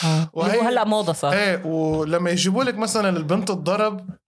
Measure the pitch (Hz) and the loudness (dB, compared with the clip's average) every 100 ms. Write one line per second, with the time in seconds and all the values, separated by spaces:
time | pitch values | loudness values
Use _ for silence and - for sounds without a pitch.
0 | 160 160 160 165 180 226 226 247 214 214 | 0 2 0 -2 0 2 2 2 2 0
1 | 175 160 180 190 202 180 165 160 156 156 | 0 0 0 2 2 0 -2 -2 0 0
2 | 156 170 175 180 185 208 254 208 220 226 | 0 0 0 0 0 0 0 -2 -2 0
3 | 202 175 151 196 190 180 151 202 214 196 | 0 0 0 -2 0 -2 -2 0 0 -2
4 | 185 - | -12 -16